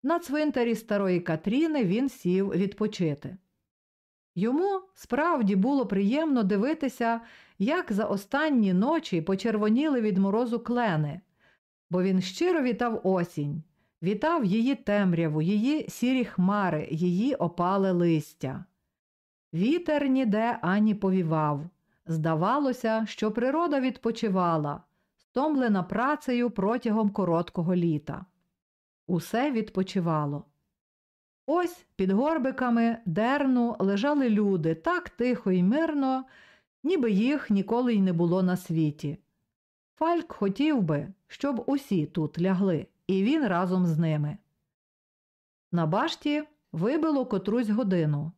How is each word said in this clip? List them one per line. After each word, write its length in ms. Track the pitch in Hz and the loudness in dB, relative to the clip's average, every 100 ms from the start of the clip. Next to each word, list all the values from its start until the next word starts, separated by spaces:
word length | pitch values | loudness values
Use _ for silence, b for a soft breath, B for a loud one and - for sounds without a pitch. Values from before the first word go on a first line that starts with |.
На 160 | 269 339 | -2 -2
цвинтарі 560 | 339 294 302 269 240 226 | -2 -2 0 0 0 -2
Старої 440 | - 202 190 180 | -2 -2 2 0
Катріни 680 | 180 160 196 247 320 302 196 | 0 -4 0 0 0 0 0
він 240 | 208 269 | 0 -2
сів 400 | - 175 185 196 | -2 0 0 0
відпочити. 880 | 170 202 - 214 214 165 143 - 185 _ _ _ _ _ _ _ _ _ - | 0 -2 -2 -4 -2 -4 -4 -10 -16 _ _ _ _ _ _ _ _ _ -4
Йому 460 | 214 277 392 381 381 _ | 0 2 0 -2 -6 _
справді 600 | - 247 330 311 202 196 | -6 -2 0 2 2 2
було 300 | 226 277 214 | 2 2 0
приємно 580 | 196 202 277 320 254 | 0 2 2 2 2
дивитися, 760 | 190 202 247 320 262 - 233 233 233 B B B | 2 0 0 -2 -4 -2 -2 -2 -6 B B B
як 320 | 196 349 349 | -2 0 -2
за 140 | 202 220 | -2 0
останні 680 | 196 - 269 311 262 196 | -4 -4 -2 2 2 4
ночі 480 | 180 240 330 - 180 | 2 2 0 0 -4
почервоніли 800 | 156 190 233 214 214 233 311 262 | -2 -2 0 0 2 2 2 2
від 160 | 214 190 | 0 2
морозу 420 | 196 214 247 233 | 2 0 0 -4
клени, 600 | 233 240 226 160 147 175 _ b b b _ _ _ | -2 -2 0 0 -2 -6 _ b b b _ _ _
бо 140 | 180 | -2
він 180 | 185 185 | 2 0
щиро 400 | 185 - 349 339 | -2 -2 0 2
вітав 400 | 254 202 240 220 | 0 0 -2 0
осінь, 600 | 196 190 175 - 147 147 - _ _ _ | 0 0 -2 -4 -6 -6 -12 _ _ _
вітав 420 | 165 214 302 339 208 | -4 0 0 0 2
її 300 | 220 240 277 | 2 0 -2
темряву, 680 | - 208 190 165 165 151 | 0 0 2 2 0 0
її 480 | 160 208 240 302 - | 0 0 0 -2 -4
сірі 360 | - 240 262 226 | -4 0 0 0
хмари, 640 | - 180 208 185 156 - | 0 2 2 0 -2 -4
її 440 | 156 180 180 247 - | -2 0 0 -2 -2
опале 560 | 175 - - 196 190 | -4 -2 0 2 2
листя. 760 | 175 175 160 - - 131 135 - _ _ _ _ _ _ _ _ | 2 2 2 -2 -10 -10 -10 -14 _ _ _ _ _ _ _ _
Вітер 560 | 160 214 339 349 294 285 | -2 0 0 0 0 2
ніде 500 | 262 247 208 233 - | 2 2 2 0 -2
ані 340 | 170 202 214 208 | 0 2 2 2
повівав. 720 | 190 190 165 160 151 143 160 _ _ _ - | 0 0 2 0 0 -2 -8 _ _ _ -6
Здавалося, 1000 | 165 160 160 185 277 277 240 220 220 220 | -2 0 0 0 0 0 -2 -2 -2 -2
що 240 | - 214 | -4 -4
природа 480 | 220 254 302 339 285 | 0 0 0 0 0
відпочивала, 1040 | 254 - 226 233 220 190 175 160 147 151 _ _ _ _ | -2 -2 -6 -2 -2 0 2 0 -2 -8 _ _ _ _
стомлена 680 | _ 240 302 285 247 196 | _ -2 0 0 2 0
працею 680 | 175 196 254 294 - 240 240 | 0 -2 -2 -2 -2 0 0
протягом 580 | - 190 247 240 214 208 | 0 0 0 0 0 0
короткого 680 | 202 180 165 175 - 165 180 | 0 0 0 0 -4 0 2
літа. 500 | 170 147 - - - _ _ _ _ _ _ _ - | 2 0 -4 -14 -16 _ _ _ _ _ _ _ -4
Усе 440 | 175 - 226 285 | -4 -2 -2 0
відпочивало. 960 | 233 214 190 190 196 170 156 147 147 - _ _ _ _ _ _ _ _ _ - | -2 -2 -4 -2 -2 0 0 -2 -6 -10 _ _ _ _ _ _ _ _ _ -2
Ось 400 | 330 349 - _ - | 0 0 -6 _ -2
під 160 | 190 | 0
горбиками 840 | 196 285 330 262 262 254 233 233 233 - | 2 2 0 -2 -2 0 2 2 0 -4
дерну 720 | 160 226 285 269 254 233 - | 0 0 2 2 2 2 0
лежали 500 | 196 202 277 294 254 | 0 0 2 2 2
люди 460 | 214 208 185 160 160 | 2 2 2 0 -2
так 340 | 330 349 339 | -2 -2 -4
тихо 420 | - 247 240 202 | -4 -2 0 0
й 120 | 185 | 2
мирно, 640 | 180 277 330 294 269 262 254 B B B B _ | 4 2 0 0 0 -2 -6 B B B B _
ніби 280 | 294 370 240 | -2 0 2
їх 380 | 190 240 285 - | 2 2 0 0
ніколи 460 | 202 190 233 247 220 | 0 2 0 2 2
й 60 | |
не 120 | 190 | 2
було 300 | 165 170 180 | 2 2 2
на 140 | 185 180 | 2 0
світі. 600 | - 160 156 147 143 - _ _ _ _ _ _ _ _ | -2 0 0 -2 -8 -10 _ _ _ _ _ _ _ _
Фальк 380 | 320 349 320 | 0 0 -4
хотів 480 | - 196 196 302 277 | -4 -4 0 2 2
би, 320 | 165 147 147 - _ | 0 -2 -6 -16 _
щоб 360 | - 277 247 - | -6 -4 -2 -2
усі 380 | 277 - 190 147 | -4 0 -2 -2
тут 360 | - 151 - | -4 -4 -2
лягли, 460 | 180 185 196 160 - _ - | 0 2 0 0 -4 _ -2
і 160 | 190 | 0
він 240 | 202 311 240 | 2 2 0
разом 380 | 175 180 185 175 | 0 0 2 2
з 120 | 156 | 2
ними. 400 | 165 151 147 202 _ _ _ _ _ _ _ _ _ _ _ _ _ | 0 0 -2 -6 _ _ _ _ _ _ _ _ _ _ _ _ _
На 140 | 175 156 | -2 0
башті 580 | 190 311 - 302 294 302 _ _ | 0 -2 -4 -2 -2 -4 _ _
вибило 540 | 165 196 311 320 285 254 | -4 -2 0 0 0 0
котрусь 440 | 190 190 233 220 | -2 0 -2 0
годину. 600 | 214 214 185 156 147 156 | 0 2 2 2 0 -4